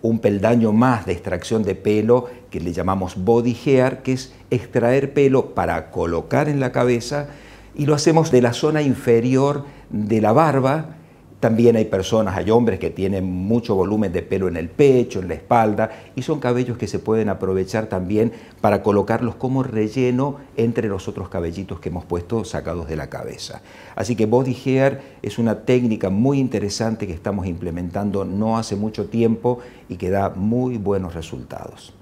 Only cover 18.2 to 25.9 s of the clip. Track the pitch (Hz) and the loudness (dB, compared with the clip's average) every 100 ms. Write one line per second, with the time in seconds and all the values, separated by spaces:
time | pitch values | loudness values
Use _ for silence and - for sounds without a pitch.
18.2 | 117 - - - 107 101 107 101 98 113 | 0 -2 -20 -2 2 2 2 2 2 -2
19.2 | 120 - 131 131 127 107 107 131 123 123 | -2 -4 -4 -2 -2 -2 -2 0 0 0
20.2 | 143 139 - - 117 113 110 98 - 101 | -2 -6 -10 -2 0 0 -2 -4 -6 -10
21.2 | 92 92 85 87 92 92 95 87 - 87 | -8 -6 -6 -6 -10 -8 -8 -8 -4 -6
22.2 | 87 113 98 76 - 87 80 78 67 62 | -2 -4 -4 -6 -6 -8 -6 -8 -8 -10
23.2 | - 64 - - - - - - 110 110 | -12 -12 -14 -16 -20 -20 -14 -8 -4 0
24.2 | 110 123 131 127 135 131 135 - - - | 2 2 2 -2 0 2 2 0 -14 -12
25.2 | 104 110 113 104 - 127 120 | -8 -2 -2 0 2 2 2